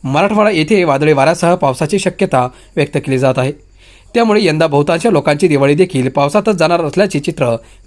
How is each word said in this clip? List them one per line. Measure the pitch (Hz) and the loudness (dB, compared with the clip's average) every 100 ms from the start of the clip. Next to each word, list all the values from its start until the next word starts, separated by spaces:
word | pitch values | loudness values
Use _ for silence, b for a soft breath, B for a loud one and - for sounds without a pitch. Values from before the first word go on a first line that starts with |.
मराठवाडा | 131 143 196 208 214 | -2 0 0 2 2
येथे | 180 156 208 | 0 0 2
वादळी | 175 135 151 | 2 0 2
वाऱ्यासह | 139 139 170 170 175 | 2 2 2 0 2
पावसाची | 139 127 156 202 | 0 -2 -4 -2
शक्यता | 190 - 190 131 123 b b - | -4 -4 -2 0 -2 b b -4
व्यक्त | 143 147 | -2 -4
केली | 135 131 | -2 0
जात | 131 131 | 0 0
आहे. | 131 143 _ b b b b | -4 -6 _ b b b b
त्यामुळे | 233 233 214 | -2 2 2
यंदा | 185 156 160 | 2 0 2
बहुतांश | 143 147 160 226 | 2 0 0 0
लोकांची | 165 - 147 180 | 0 0 0 2
दिवाळी | 143 139 147 | 2 2 2
देखील | 180 135 127 | 0 0 -2
पावसातच | - 139 208 208 | 0 0 0 0
जाणार | 190 160 170 | 0 0 0
असल्याचे | 156 170 196 143 | -2 -2 -2 -2
चित्र | 147 147 127 113 b b | -6 -4 -2 -4 b b